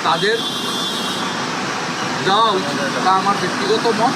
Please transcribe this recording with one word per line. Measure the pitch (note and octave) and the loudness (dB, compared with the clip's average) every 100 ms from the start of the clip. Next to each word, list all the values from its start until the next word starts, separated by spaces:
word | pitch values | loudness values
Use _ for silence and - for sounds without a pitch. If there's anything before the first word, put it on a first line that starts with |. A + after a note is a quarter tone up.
তাদের | E3+ E3 F#3+ A3+ - - - - - - - - - - - - - - - - - C#3 D3 | 2 2 2 0 -2 -4 -4 -4 -4 -4 -4 -4 -4 -4 -4 -4 -4 -4 -4 -4 -4 -2 2
দেওয়া | G3+ A3+ | 4 4
উচিত, | F#3+ F#3+ F#3+ F#3 G#3 F#3 | 2 0 -2 -2 0 2
তা | |
আমার | F#3+ F#3+ G3 | 2 2 0
ব্যক্তিগত | F3+ E3+ F#3 A3+ A#3 | 0 -2 0 2 2
মত। | G#3+ A#3 | 2 2